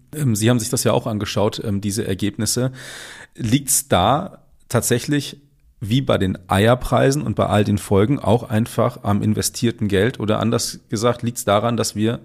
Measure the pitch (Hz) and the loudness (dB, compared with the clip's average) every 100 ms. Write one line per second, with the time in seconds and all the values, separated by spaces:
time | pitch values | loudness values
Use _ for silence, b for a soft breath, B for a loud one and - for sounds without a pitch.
0 | - 151 143 104 107 123 117 127 117 123 | -14 -2 0 2 4 2 0 -2 2 0
1 | 123 104 101 - 104 - - 101 104 101 | 0 -4 -4 0 0 0 -4 -2 -2 -4
2 | - 95 101 - 107 - 127 127 B B | -2 -2 -2 -2 -2 0 -2 -4 B B
3 | B B B - 110 135 135 - - 98 | B B B -6 0 0 2 -2 0 2
4 | 95 139 196 - _ _ - 120 - 120 | 4 2 -2 -12 _ _ -4 -2 0 -2
5 | - 143 139 - _ _ _ - 98 127 | 0 -2 -2 -12 _ _ _ -12 -2 0
6 | 131 107 95 - - 95 110 131 - 120 | 2 0 0 -2 0 2 4 2 2 2
7 | 131 143 147 104 101 101 104 101 - 98 | 2 2 -2 -2 2 2 2 0 2 2
8 | 107 92 98 117 - 107 113 - 117 - | 2 0 2 0 2 -2 -2 0 -2 -2
9 | 107 101 107 104 95 - 117 - 107 98 | -2 0 0 0 -2 -2 -2 -2 0 2
10 | 110 - 104 107 107 120 - - - 110 | 2 0 -2 0 0 -2 -4 -10 -8 -2
11 | 120 120 117 120 - 101 113 113 110 101 | 0 0 -4 -4 2 2 2 0 -2 0
12 | 107 117 | -2 -2